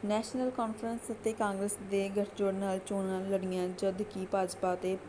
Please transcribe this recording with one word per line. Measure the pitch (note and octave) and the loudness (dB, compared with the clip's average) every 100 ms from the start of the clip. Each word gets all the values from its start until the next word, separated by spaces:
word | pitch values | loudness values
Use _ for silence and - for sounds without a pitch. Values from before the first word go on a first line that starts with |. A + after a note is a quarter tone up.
| G#3 | 2
ਨੈਸ਼ਨਲ | G#3 A3 B3+ B3+ | 0 0 0 0
ਕਾਨਫਰੰਸ | B3+ A3+ A3 A3+ A#3 - | 0 -2 0 -4 -4 -4
ਅਤੇ | A3 A3 | -2 0
ਕਾਂਗਰਸ | A3 G#3 G3 G3+ - G3 | 2 0 2 -2 -2 0
ਦੇ | G3 G3 G3 | 2 2 2
ਗਠਜੋੜ | G#3 - F#3 | 0 2 0
ਨਾਲ | F#3+ G3 F#3 - | 2 0 0 0
ਚੋਣਾਂ | G3 F#3+ F#3+ | 0 0 0
ਲੜੀਆਂ, | F#3+ G3 F#3 F#3 F3+ F#3 | 0 0 2 0 0 2
ਜਦ | G3 F#3+ | 0 0
ਕਿ | G#3 F#3+ F#3 | -4 -4 0
ਭਾਜਪਾ | G3 F#3 - F#3 F3+ | 2 0 0 0 0
ਤੇ | F#3 F#3+ | 0 -2